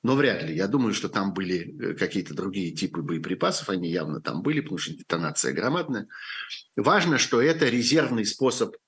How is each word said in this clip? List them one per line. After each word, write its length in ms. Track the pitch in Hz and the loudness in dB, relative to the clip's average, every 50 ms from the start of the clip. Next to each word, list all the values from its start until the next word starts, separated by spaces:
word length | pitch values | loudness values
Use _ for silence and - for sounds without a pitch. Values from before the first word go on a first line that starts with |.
но 120 | - 117 131 | 2 2 4
вряд 280 | 139 143 127 101 78 | 4 4 2 2 0
ли. 120 | 78 78 80 | -4 -4 -2
Я 140 | 82 95 98 | -2 0 2
думаю, 240 | 127 139 123 110 | 2 2 2 2
что 160 | 98 - - 95 | 0 0 -4 -2
там 240 | - 107 98 98 | -2 -2 -2 -2
были, 420 | 87 95 95 90 90 87 82 - - - | -2 -2 -2 -2 -2 -2 -4 -6 -10 -6
э, 140 | 92 87 85 | -6 -6 -2
какие-то 400 | - 98 92 - 101 85 - 76 | -2 -2 0 0 -4 -4 -4 -6
другие 380 | - 92 98 95 101 90 82 | -6 -6 -4 -4 -4 -4 -4
типы 280 | - - - - - 85 | -4 -4 -4 -4 -4 -6
боеприпасов, 720 | 76 73 82 80 76 - - - - 190 190 - - - | -4 -4 -4 -4 -2 -4 -2 0 0 0 0 -2 -4 -2
они 200 | 98 90 87 85 | -2 -2 -2 -2
явно 300 | 82 90 78 78 78 80 | -2 -2 -2 -2 -6 -6
там 220 | - - - 82 | -6 -6 -6 -2
были, 180 | 98 147 156 147 | -2 0 -2 -2
потому 180 | - - - 82 | -2 -4 -6 -6
что 140 | - - | -6 -8
детонация 600 | 80 - - _ 85 82 82 78 76 - - 65 | -8 -12 -6 _ -2 -2 -2 -2 0 0 0 0
громадная. 540 | 65 82 101 127 151 175 165 156 131 104 - - - - - - - - - - - - - _ _ | 0 0 0 0 0 0 -2 -2 -4 -4 -6 -8 -14 -16 -14 -12 -12 -12 -10 -12 -14 -16 -16 _ _
Важно, 400 | - 101 147 185 202 170 170 147 | 0 2 4 4 4 4 4 4
что 240 | 123 - - 135 117 | 2 2 4 4 4
это 280 | 127 156 165 160 156 123 | 6 6 4 4 4 4
резервный 580 | 113 123 113 120 139 160 143 - 123 113 104 | 4 2 2 4 4 4 4 4 2 0 0
способ 500 | 101 - - 135 127 - - 113 104 - - _ | -2 0 2 2 2 2 2 -2 -2 -2 -16 _